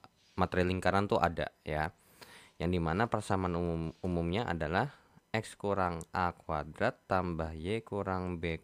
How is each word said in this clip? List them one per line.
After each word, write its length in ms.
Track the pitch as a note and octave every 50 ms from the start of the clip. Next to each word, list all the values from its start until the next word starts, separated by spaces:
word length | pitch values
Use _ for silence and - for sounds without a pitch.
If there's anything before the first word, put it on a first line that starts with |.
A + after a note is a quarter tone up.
| - - _ _ _ _ - -
materi 240 | F#2 E2+ - F2+ F2+
lingkaran 400 | F2+ F#2 F#2 - F2 F2+ G2 G2+
tuh 160 | G2+ - -
ada 320 | - E2+ E2+ D#2+ D2+ - - _
ya. 320 | - - D#2 D2+ D#2 - - _ _ - - - - - - - - - _
Yang 240 | - E2 E2+ F2+ F2+
dimana 240 | E2 D#2+ D#2 F#2+ A#2
persamaan 480 | A#2 - A2 G#2 - G2+ F#2 F#2+ F2+ F2
umum, 400 | E2+ F2 E2+ E2 E2 E2 D#2+ - -
umumnya 480 | - F#2 F2+ E2+ E2+ E2+ F2 G#2 A#2+ -
adalah 480 | E2+ E2 D#2+ D2+ E2 F#2+ B2 C#3+ - - - _ _ - _ _
X 320 | - A2 G#2+ - - -
kurang 400 | - G2+ G2 G2 F#2 F2+ E2+ E2 D#2+ - -
A 160 | F#2+ F2+ F2 E2+
kuadrat 720 | - - - D#2+ D2+ D2 D#2 D2+ - G2+ A#2+ - _ _
tambah 480 | - G2 F#2 F2+ F2+ E2+ D#2+ D#2+ D#2+ D#2+
Y 320 | D#2+ D#2 F2+ G#2+ A2+ A2+
kurang 560 | - - G2+ G2 F#2+ F#2+ F#2 F2+ F2+ F2+ E2
B 160 | E2 E2+ E2 D#2